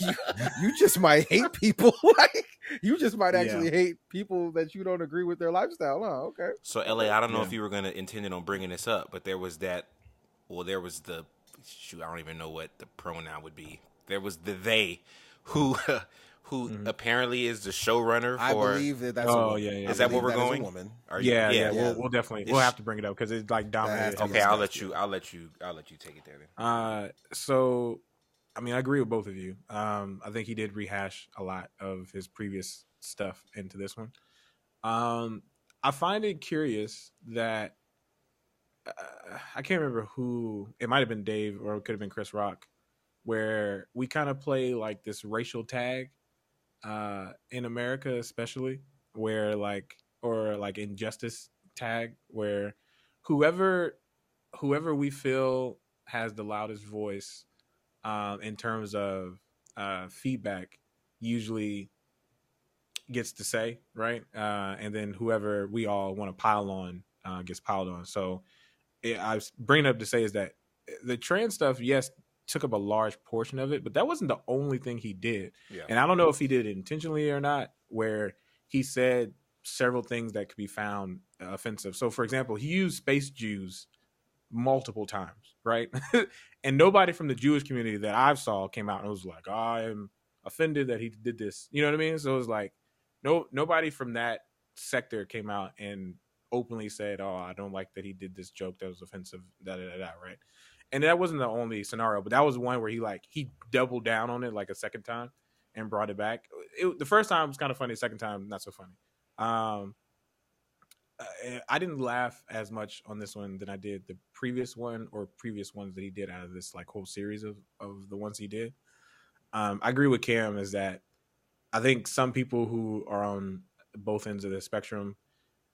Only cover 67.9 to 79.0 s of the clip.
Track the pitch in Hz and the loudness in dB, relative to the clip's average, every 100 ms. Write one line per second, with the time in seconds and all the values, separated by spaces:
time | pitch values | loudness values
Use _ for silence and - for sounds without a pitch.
67.9 | 87 92 104 92 92 - _ _ _ _ | -6 -8 -6 -4 -6 -12 _ _ _ _
68.9 | _ 117 110 104 110 - - 113 147 143 | _ -6 -2 -2 -2 -4 -6 6 6 6
69.9 | 117 110 120 113 101 95 - _ _ - | 2 0 2 2 0 -4 -8 _ _ -16
70.9 | - 123 123 - 185 226 - 147 127 120 | -10 -4 -4 0 0 0 2 2 2 2
71.9 | 135 127 - _ _ - 160 139 110 101 | 2 2 -8 _ _ -8 -4 0 0 2
72.9 | 107 110 - _ 113 113 135 135 147 110 | 2 2 -2 _ -4 -2 -4 -2 -2 0
73.9 | 143 254 339 160 120 - 127 143 127 127 | 2 2 2 0 0 0 0 0 -2 -2
74.9 | 120 110 95 113 107 95 - - 95 78 | -6 -6 -4 -2 -2 -4 -12 -16 -12 0
75.9 | 113 147 180 165 139 135 131 107 95 95 | 4 6 8 8 6 4 4 2 -2 -6
76.9 | 156 160 151 151 143 143 143 - _ _ | -6 -2 0 0 2 0 0 -2 _ _
77.9 | 110 110 107 104 - _ _ _ 135 131 | -2 0 0 -2 -6 _ _ _ 0 0
78.9 | - | 2